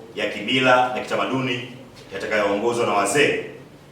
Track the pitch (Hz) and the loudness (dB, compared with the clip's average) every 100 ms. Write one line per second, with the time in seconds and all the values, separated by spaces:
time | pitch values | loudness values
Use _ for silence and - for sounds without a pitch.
0 | - - - 107 104 131 127 127 - 107 | -12 -6 -6 -4 -2 2 4 4 4 -2
1 | - 107 98 131 127 120 - - - - | -4 -2 -2 -2 -2 -4 -8 -16 -20 -20
2 | - 98 107 107 101 101 120 120 113 104 | -14 -10 -2 0 2 0 0 0 2 2
3 | 101 - - - - - - - - | 2 4 2 0 -6 -14 -20 -20 -20